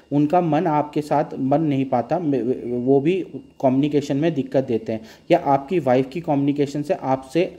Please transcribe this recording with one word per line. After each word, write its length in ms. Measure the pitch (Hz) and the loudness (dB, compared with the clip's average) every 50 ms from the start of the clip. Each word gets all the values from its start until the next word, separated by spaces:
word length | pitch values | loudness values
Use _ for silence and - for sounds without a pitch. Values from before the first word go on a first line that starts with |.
| - - | -8 -2
उनका 280 | 139 147 147 147 180 180 | 0 0 2 2 2 2
मन 260 | 175 160 147 156 185 | 2 2 2 0 2
आपके 340 | 165 151 147 143 147 - 151 | 2 2 0 0 0 -2 -4
साथ 240 | 147 - 151 143 156 - - | -2 0 0 0 0 -2 -4
बन 260 | - 135 131 139 156 | -4 -2 0 0 2
नहीं 240 | 165 147 135 135 135 | 2 0 0 0 0
पाता, 340 | 135 135 123 120 - 151 180 | 0 0 -2 0 -2 -2 -2
मे-, 240 | 175 147 139 123 110 123 127 - - | 0 0 0 0 0 0 -2 -2 -4
वो 360 | 120 123 123 120 131 139 139 | -6 -4 -2 2 4 4 4
भी 260 | 135 165 190 185 - - - | 4 2 0 -2 -4 -8 -12
कम्युनिकेशन 800 | 131 - - _ - - 127 135 135 147 147 147 143 135 - 139 | -16 -16 -18 _ -2 0 2 2 2 2 2 2 0 0 0 -2
में 180 | 139 156 170 160 | 0 0 0 0
दिक्कत 300 | 139 127 - - 135 131 | -2 -2 -2 0 -2 0
देते 280 | 127 117 110 - 120 | 0 -2 -4 -2 -4
हैं, 80 | 110 110 - - - - _ - | -8 -8 -8 -14 -20 -10 _ 0
या 80 | 175 160 | 2 2
आपकी 400 | - 143 139 139 139 - 190 175 | 4 2 2 0 0 0 -2 0
वाइफ 300 | 131 131 123 135 135 131 | 2 2 2 2 2 0
की 120 | - 170 | -4 -8
कम्युनिकेशन 600 | 165 160 147 139 139 143 139 147 143 135 - 147 | -4 -2 0 0 2 2 2 0 0 -2 -2 -4
से 120 | 147 165 185 | -2 -2 -4
आपसे, 640 | - - 131 135 135 - - - 165 185 185 - | -2 -2 -2 -2 -2 -2 -2 -2 0 0 -2 -4